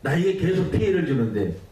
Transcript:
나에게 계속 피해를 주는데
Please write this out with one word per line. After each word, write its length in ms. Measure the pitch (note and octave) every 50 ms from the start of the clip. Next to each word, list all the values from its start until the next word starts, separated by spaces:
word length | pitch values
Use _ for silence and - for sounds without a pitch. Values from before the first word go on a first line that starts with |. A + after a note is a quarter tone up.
나에게 340 | - C3+ C#3 E3+ F#3 G3 F#3 -
계속 320 | - E3+ F#3+ F#3+ - -
피해를 360 | - - G#3+ G3 F#3 F3+ D#3+
주는데 500 | C#3 C3+ A#2 A#2 G#2+ G2+ G#2 G2 F2 E2+ - - -